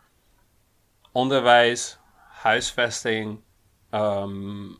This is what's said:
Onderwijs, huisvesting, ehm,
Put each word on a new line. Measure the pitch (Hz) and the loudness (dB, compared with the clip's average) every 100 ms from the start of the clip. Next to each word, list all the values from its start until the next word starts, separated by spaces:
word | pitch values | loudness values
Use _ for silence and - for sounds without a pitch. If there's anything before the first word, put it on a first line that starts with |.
| _ _ _ _ _ _ _ _ _ _ _ | _ _ _ _ _ _ _ _ _ _ _
Onderwijs, | 123 131 135 120 120 120 120 - - _ _ - | -4 0 2 6 6 6 2 -6 -14 _ _ -20
huisvesting, | - 110 113 - - 117 - 120 110 107 107 _ _ _ _ _ | -6 0 0 -2 -4 -4 -4 -4 -4 -6 -12 _ _ _ _ _
ehm, | 107 107 101 98 98 98 101 98 - | -4 -2 -4 -6 -10 -12 -14 -16 -20